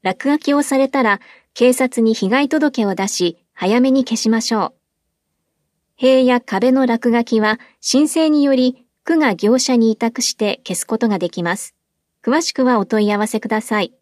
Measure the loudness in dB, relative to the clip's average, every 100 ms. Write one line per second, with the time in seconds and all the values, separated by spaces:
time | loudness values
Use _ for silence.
0 | -6 -4 -2 -2 0 -2 0 0 0 0
1 | 0 0 -4 -20 _ 0 2 2 -2 0
2 | 0 0 0 0 0 0 0 0 -2 -2
3 | -4 -2 -4 -4 _ -6 0 2 2 2
4 | 0 -2 0 0 0 -2 -4 _ _ _
5 | _ _ _ _ _ _ _ _ _ _
6 | 2 4 4 2 0 -2 2 2 2 0
7 | 0 0 0 0 0 -2 -8 _ -2 0
8 | 2 0 2 2 2 2 0 -2 _ _
9 | -2 0 2 0 0 0 2 2 2 0
10 | -4 -4 -6 -4 -4 -4 -8 -10 -6 -4
11 | -2 -2 -4 -4 -4 -6 -8 _ _ _
12 | _ _ -2 -2 -2 -2 0 0 0 0
13 | 0 -2 -2 -6 -4 -6 -4 -4 -4 _